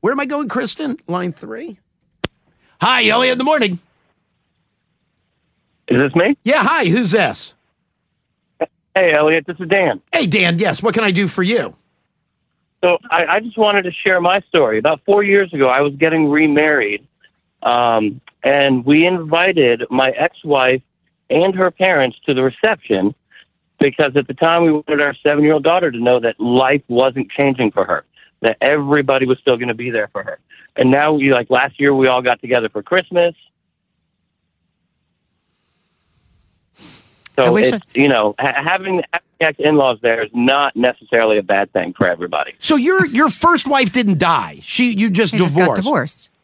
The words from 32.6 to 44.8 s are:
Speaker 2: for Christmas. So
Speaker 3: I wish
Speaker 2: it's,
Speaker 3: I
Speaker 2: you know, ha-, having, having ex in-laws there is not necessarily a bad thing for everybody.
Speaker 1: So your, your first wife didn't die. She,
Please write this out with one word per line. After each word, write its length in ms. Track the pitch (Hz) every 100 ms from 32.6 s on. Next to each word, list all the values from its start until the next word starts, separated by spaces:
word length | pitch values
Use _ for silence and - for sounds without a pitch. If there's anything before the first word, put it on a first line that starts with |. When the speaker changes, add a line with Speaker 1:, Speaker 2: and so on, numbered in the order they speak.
| 110
Speaker 2:
for 140 | 107
Christmas. 520 | 98 185 180 175 175 165 _ _ _ _ _ _ _ _ _ _ _ _ _ _ _ _ _ _ _ _ _ _ _ _ _ _ _ _ _ _ _ _ _ _ - - _ _ - -
So 80 |
Speaker 3:
I 60 | 127
wish 160 | 185 247
Speaker 2:
it's, 160 | 233 -
Speaker 3:
I 60 | 123
Speaker 2:
you 80 | 143
know, 260 | 123 107 101
ha-, 240 | 135 127
having, 380 | 151 185 190 180 -
having 140 | 170 _ _
ex 180 | 160 147
in-laws 400 | 151 151 135 110
there 220 | 120 113
is 60 | 107
not 420 | 120 123 139 139
necessarily 640 | - 123 - - 117 113 107
a 60 |
bad 280 | 92 98 101
thing 200 | 101 85
for 160 | 87 90
everybody. 460 | 85 87 78 71 -
Speaker 1:
So 160 | - 302
your, 280 | 262 381 349
your 220 | 226 302
first 380 | - 330 330 269
wife 260 | 277 240
didn't 260 | 247 214 170
die. 420 | 175 151 87 71
She, 300 | - -